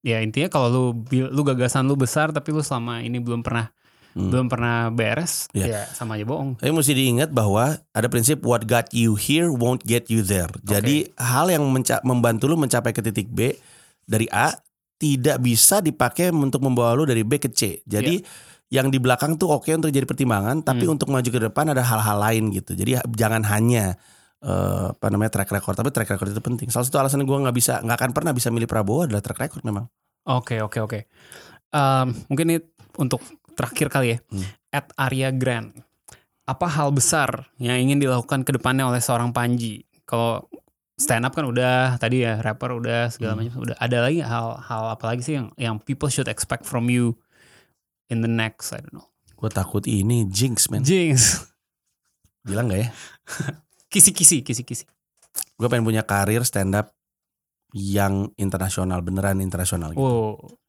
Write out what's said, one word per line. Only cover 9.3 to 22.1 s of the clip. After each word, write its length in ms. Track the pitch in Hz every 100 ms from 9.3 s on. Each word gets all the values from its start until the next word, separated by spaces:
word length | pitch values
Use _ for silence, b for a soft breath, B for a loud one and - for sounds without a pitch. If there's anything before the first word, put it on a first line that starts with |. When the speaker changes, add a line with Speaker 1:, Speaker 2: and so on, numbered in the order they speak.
| 147 170
Speaker 2:
won't 380 | 131 117 127
get 240 | - 120 117
you 160 | 113
there. 240 | 95 98 82
Speaker 1:
Oke. 140 | - -
Speaker 2:
Jadi 300 | 101 110 147 -
hal 360 | - 123 127 170
yang 100 | 165
menca-, 380 | 143 131 123 117
membantu 460 | 127 123 117 113 139
lu 80 | 139
mencapai 340 | 143 123 117
ke 140 | 113
titik 240 | 113 107 104
B 240 | 98 117 - b b b b
dari 220 | - 110 113
A 220 | 101 143 - _ _ _
tidak 440 | _ 156 139 131 127
bisa 400 | 123 113 - 196
dipakai 520 | 165 - 123 - 180
untuk 280 | 165 139 127
membawa 340 | 135 123 117
lu 100 | 120
dari 160 | 151 113
B 140 | 110 139
ke 100 | 131
C. 360 | - 107 85
Jadi 340 | - 104 127 175
Speaker 1:
Iya. 80 | 180 B B B _
Speaker 2:
yang 180 | 131 135
di 100 | 131
belakang 340 | 127 127 147
tuh 140 | 160 180
oke 200 | 147 -
untuk 180 | 160 160
jadi 160 | 139
pertimbangan, 560 | 127 131 135 107 101 147
tapi 240 | 151 127
Speaker 1:
Hmm. 80 | 170
Speaker 2:
untuk 160 | 151 -
maju 160 | 135
ke 160 | 123 120
depan 280 | 110 123 156
ada 120 | 135
hal-hal 380 | 123 110 107